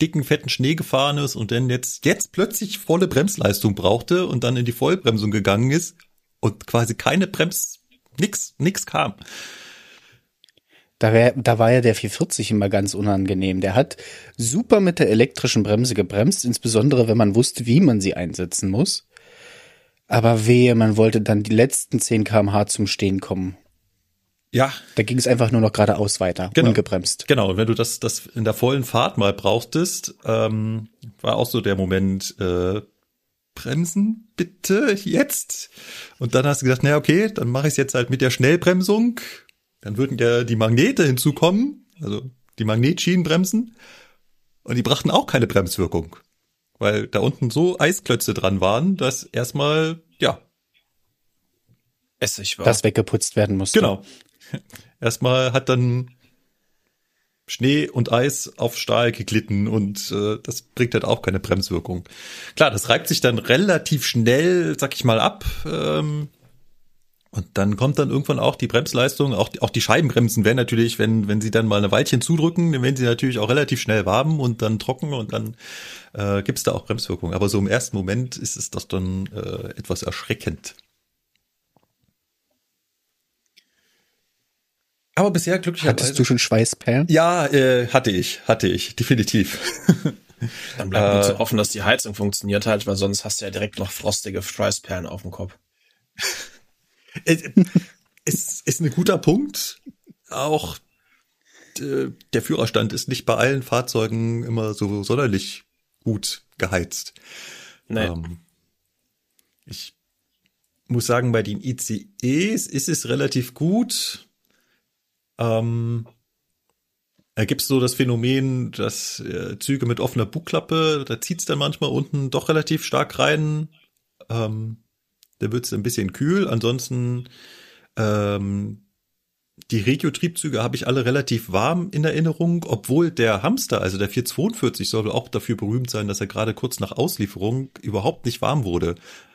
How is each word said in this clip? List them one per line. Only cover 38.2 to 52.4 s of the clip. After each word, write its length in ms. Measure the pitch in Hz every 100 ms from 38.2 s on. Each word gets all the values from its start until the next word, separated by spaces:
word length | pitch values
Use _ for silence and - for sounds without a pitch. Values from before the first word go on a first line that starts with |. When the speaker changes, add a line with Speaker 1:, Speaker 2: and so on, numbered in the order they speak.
Speaker 1:
der 100 | 127
Schnellbremsung." 880 | - 127 170 175 180 185 208 240 233 - - _ _ _ _
Dann 160 | 104 101
würden 220 | 135 127
ja 260 | 117 120
die 120 | 120 113
Magnete 480 | 110 117 196 269
hinzukommen, 840 | 156 127 151 139 165 196 277 - _ -
also 300 | 123 104 127 - _ -
die 60 |
Magnetschienenbremsen. 1120 | 107 110 131 185 - 180 151 160 185 220 247 - - - - _ _ _ _ _
Und 140 | - 123
die 60 |
brachten 280 | 117 127 -
auch 160 | 175 277
keine 200 | 135 117
Bremswirkung, 720 | 98 90 - 87 85 82 - _ _ _ _ _ -
weil 280 | 107 104 107
da 120 | 107
unten 320 | 110 - 127
so 280 | 139 180 180
Eisklötze 540 | 151 190 - 226 -
dran 300 | 101 95 98
waren, 340 | 92 113 180 190
dass 280 | 127 -
erstmal, 760 | - - 123 147 147 156 160 165 _ -
ja. 220 | - - _ _ _ _ _ _ _ _ _ _ _ _ _ _ _ _ _ -
Speaker 3:
Essig 400 | 110 -